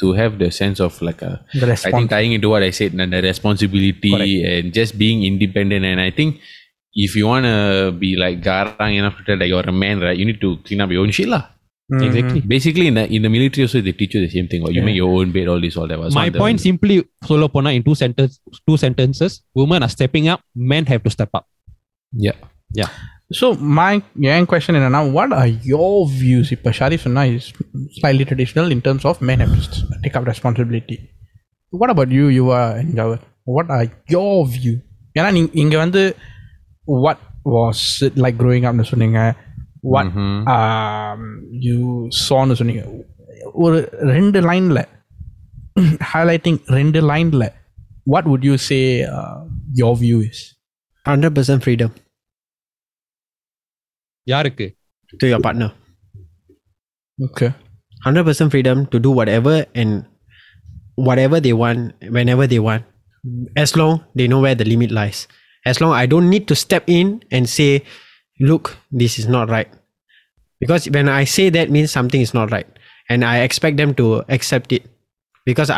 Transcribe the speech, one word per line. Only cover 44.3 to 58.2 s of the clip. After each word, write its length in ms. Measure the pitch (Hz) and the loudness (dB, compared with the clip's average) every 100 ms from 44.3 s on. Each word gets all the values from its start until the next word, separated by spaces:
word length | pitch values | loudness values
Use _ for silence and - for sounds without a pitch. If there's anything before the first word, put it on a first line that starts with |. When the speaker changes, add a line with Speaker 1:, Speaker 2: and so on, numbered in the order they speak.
| 196 170 | 2 2
Speaker 2:
லைன்ல, 300 | 180 185 131 - _ _ - - - - - - - | 2 2 0 -2 _ _ -20 -20 -20 -20 -20 -6 2
<clears throat> 360 | 170 160 - | 2 2 -2
highlighting 440 | 160 170 165 170 151 - 135 | 0 2 2 0 -2 0 0
ரெண்டு 220 | 147 156 151 | 2 2 2
லைன்ல, 320 | 151 165 139 107 - _ - - - - | 2 2 0 0 -6 _ -20 -20 -8 0
what 100 | 165 160 | 0 2
would 120 | 131 139 | 2 2
you 40 | 135 - | 0 0
say, 120 | 135 131 123 64 - | 0 0 0 -4 -6
uh, 180 | - - 160 - - 127 | -10 -14 -14 -12 -6 0
your 120 | 117 117 120 | 2 2 2
view 120 | 117 107 | 2 0
is? 100 | - - _ _ _ _ _ - | -6 -20 _ _ _ _ _ -2
Speaker 4:
Hundred 220 | 139 160 143 | 2 2 0
percent 240 | 131 139 127 | 2 0 2
freedom. 240 | 117 113 - _ _ _ _ _ _ _ _ _ _ _ _ _ _ _ _ _ _ _ _ _ _ - | 0 -2 -4 _ _ _ _ _ _ _ _ _ _ _ _ _ _ _ _ _ _ _ _ _ _ -4
Speaker 3:
யாருக்கு? 360 | 135 143 - 101 - _ _ _ - | -2 -2 -4 -10 -12 _ _ _ -2
Speaker 4:
To 40 | 131 | 0
your 80 | 117 - | 2 0
partner. 240 | 117 104 - _ _ _ - - _ _ _ _ _ _ _ _ - 131 | 0 -4 -6 _ _ _ -20 -20 _ _ _ _ _ _ _ _ -8 -6
Speaker 2:
Okay. 220 | - 123 - _ - _ - 131 | -2 -4 -4 _ -20 _ -6 0
Speaker 4:
Hundred 200 | 160 | 2